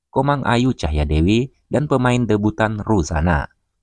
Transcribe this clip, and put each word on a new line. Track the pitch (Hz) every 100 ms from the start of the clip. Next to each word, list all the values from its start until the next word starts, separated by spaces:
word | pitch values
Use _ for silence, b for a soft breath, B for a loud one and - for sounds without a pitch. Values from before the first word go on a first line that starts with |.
| _
Komang | 135 139 143
Ayu | - 117 127 -
Cahyadewi, | 76 76 73 76 87 113 131 - _
dan | 120 147
pemain | 131 127 123
debutan | 113 107 107 - 110 107
Ruzana. | 101 107 80 80 85 87 - _ _ _